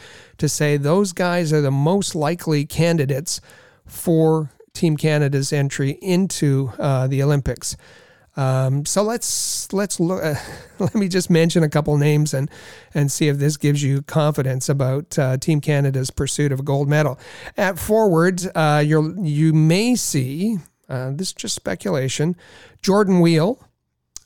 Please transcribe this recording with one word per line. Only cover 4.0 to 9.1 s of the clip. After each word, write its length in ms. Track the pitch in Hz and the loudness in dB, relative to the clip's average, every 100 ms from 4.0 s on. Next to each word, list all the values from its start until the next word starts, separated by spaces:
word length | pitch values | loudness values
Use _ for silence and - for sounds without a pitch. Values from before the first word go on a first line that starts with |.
| 185 160 160 160 151 _ _ | 0 4 4 2 -2 _ _
Team 220 | - 170 151 | -2 0 2
Canada's 560 | 156 151 143 139 135 | 0 2 2 0 -2
entry 400 | 147 139 - 139 - | -2 -2 -2 -4 -2
into, 720 | 190 180 190 - 147 135 131 - | -2 0 0 0 0 0 -2 -4
uh, 280 | 143 131 131 | 0 0 0
the 140 | 139 | 0
Olympics. 540 | 139 143 127 - - - - - - _ _ - | 2 0 -2 -6 -8 -12 -16 -20 -20 _ _ -4
Um, 480 | 135 131 131 139 147 | 0 0 0 -2 -2
so 160 | 190 | 0
let's, 720 | 214 | 0